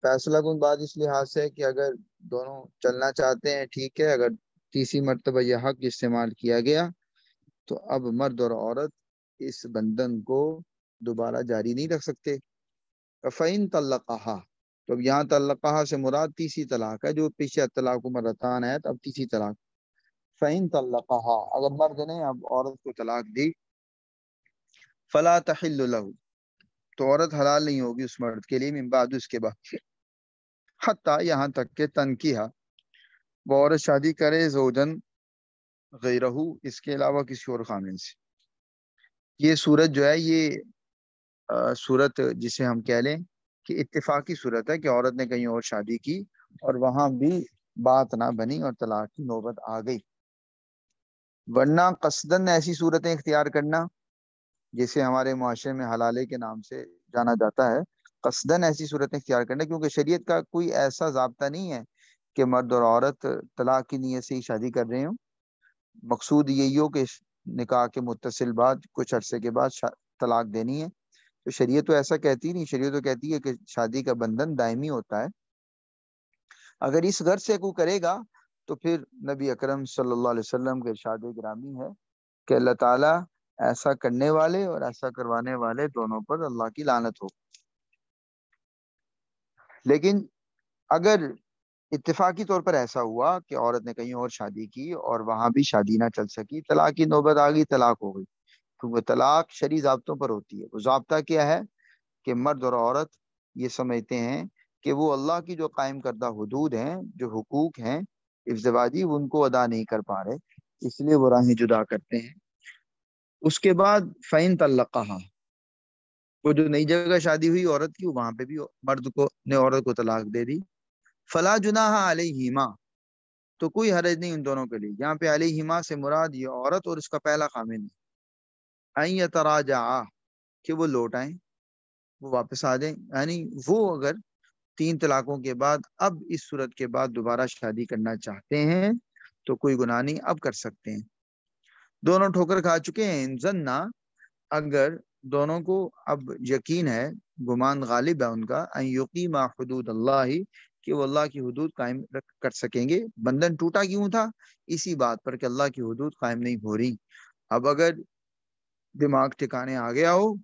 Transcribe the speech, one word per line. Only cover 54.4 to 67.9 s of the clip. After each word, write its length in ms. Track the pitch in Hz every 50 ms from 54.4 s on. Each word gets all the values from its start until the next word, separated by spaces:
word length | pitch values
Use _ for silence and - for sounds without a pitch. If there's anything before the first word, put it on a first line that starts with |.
| _ _ _ _ _ _ -
जिसे 280 | 117 123 120 - 147
हमारे 320 | 135 127 127 131 131 131 131
मुआशरे 400 | 131 127 123 120 117 - 143 135
में 120 | 131 127
हलाले 400 | 117 113 113 117 117 120 123 127
के 120 | 113 127 123
नाम 240 | 117 110 110 110
से 200 | 107 - 131 131 123
जाना 520 | - _ _ _ _ - 120 120 120 117
जाता 340 | 110 113 107 - - 131 123
है, 140 | 113 135 180 - _ _ _ _ _ _ -
कसदन 400 | 127 - - - 131 160 175 180
ऐसी 220 | 165 156 147 156
सूरतें 320 | 147 143 147 139 139 - 143
इख्तियार 280 | 135 - 131 123 120
करना, 200 | 110 131 139 160
क्योंकि 240 | 151 165 160 156 151
शरीयत 380 | - - 143 143 170 170 117 -
का 140 | 175 165
कोई 280 | 165 _ - 165 175 165
ऐसा 400 | - - 139 139 127 - 165 160
ज़ाब्ता 400 | 139 131 127 127 120 _ 143 139
नहीं 200 | 143 170 196 180
है 160 | 151 123 113 _ _ _ _ _ _ _ _ _ _ -
कि 80 | 135
मर्द 280 | 127 127 123 127 120 123
और 100 | 123 120
औरत 420 | 113 113 120 123 139 143 _ - 135 127 - - 123 _ -
तलाक 300 | 127 123 131 131 127 _
की 100 | - 135
नीयत 260 | 131 131 127 127 123
से 120 | - 139
ही 60 | 127
शादी 300 | 120 - 123 110 113 127
कर 160 | 117 127 120 117
रहे 160 | 120 127 135
हों। 120 | 156 214 247 _ _ _ _ _ _ _ _ _ _ _ _ _ _ _ - -
मकसूद 440 | 117 120 117 - - 147 147 151 139
यही 260 | 135 135 139 135 135
हो 140 | 147 151 151
कि 160 | 135 147 131 123 - - _ _ _ _ _ -
निकाह 400 | 113 - 123 107 131 123 120
के 140 | 120